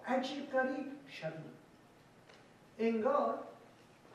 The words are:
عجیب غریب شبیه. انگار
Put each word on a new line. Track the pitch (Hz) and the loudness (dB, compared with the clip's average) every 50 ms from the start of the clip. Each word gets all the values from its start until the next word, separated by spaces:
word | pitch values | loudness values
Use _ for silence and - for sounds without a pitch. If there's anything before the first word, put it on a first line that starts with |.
| - | -2
عجیب | 233 254 269 269 - 294 285 - - | 0 0 0 0 0 -4 -6 -4 0
غریب | 254 262 254 285 294 302 - - - - - - | 2 2 2 2 2 -2 -4 -6 -8 -12 -14 -14
شبیه. | - - 165 160 - 156 147 - - - - - - - - - - - - - - - - - - - - - - - - - - 226 | -12 -8 -6 -6 -6 -8 -12 -12 -14 -18 -20 -20 -20 -20 -20 -20 -20 -20 -20 -20 -20 -20 -20 -20 -20 -20 -20 -20 -20 -20 -20 -12 -4 0
انگار | 226 226 226 220 214 262 285 - - - - - - - - - - - - - - - - - - - - | 2 2 4 4 4 4 4 4 4 2 0 -2 -6 -10 -16 -18 -20 -20 -20 -20 -20 -20 -20 -20 -20 -20 -20